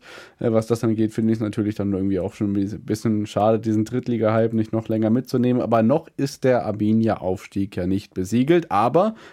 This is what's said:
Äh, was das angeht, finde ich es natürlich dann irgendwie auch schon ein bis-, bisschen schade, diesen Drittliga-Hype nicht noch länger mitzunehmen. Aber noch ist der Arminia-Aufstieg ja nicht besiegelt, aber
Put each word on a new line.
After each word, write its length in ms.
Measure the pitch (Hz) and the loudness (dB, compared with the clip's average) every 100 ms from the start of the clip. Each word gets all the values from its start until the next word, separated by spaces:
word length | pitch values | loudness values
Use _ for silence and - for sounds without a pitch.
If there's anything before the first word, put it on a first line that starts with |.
| - - - _ | -14 -20 -20 _
Äh, 140 | 120 | 0
was 160 | 110 110 | 0 0
das 160 | 117 | -2
angeht, 300 | 117 107 110 | 0 0 -2
finde 200 | 113 113 | 0 0
ich 60 | 113 | 0
es 40 | |
natürlich 300 | 107 110 104 | -2 -2 -4
dann 180 | 104 101 | -2 -4
irgendwie 280 | 95 98 95 | -2 -2 -2
auch 160 | 92 - | -4 -4
schon 160 | 107 | -2
ein 20 | |
bis-, 240 | 101 98 - | -2 -2 -6
bisschen 480 | - 107 113 107 107 | -6 -2 0 -2 -2
schade, 340 | 101 107 113 | 0 2 2
diesen 260 | 110 107 107 | 0 0 0
Drittliga-Hype 680 | 123 123 117 107 110 113 | -4 -4 0 2 2 2
nicht 180 | 113 107 | 0 -2
noch 160 | 110 110 | -4 -2
länger 220 | 110 110 | 0 2
mitzunehmen. 540 | 117 131 127 123 123 | 0 0 0 2 0
Aber 180 | - 113 | 2 2
noch 280 | 110 151 - - | 4 2 -2 -6
ist 280 | 139 - | -6 -2
der 200 | 131 123 107 | 0 2 0
Arminia-Aufstieg 1080 | 101 107 110 113 95 90 95 - 95 98 - | -2 0 2 2 0 -2 -4 -6 -6 -4 -4
ja 120 | 90 | -2
nicht 260 | 95 - | -2 -4
besiegelt, 560 | - 92 117 135 175 - | -8 -2 0 4 2 2
aber 460 | 98 120 160 214 220 - | 0 2 2 2 -2 -16